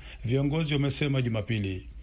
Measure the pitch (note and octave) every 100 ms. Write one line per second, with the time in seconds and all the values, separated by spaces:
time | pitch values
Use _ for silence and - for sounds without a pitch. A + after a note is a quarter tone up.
0 | - - A2 C3 C#3+ D#3 D#3+ D3 C#3 C3
1 | D3 C3+ A#2+ A2+ G2+ A2 G2 F#2 - -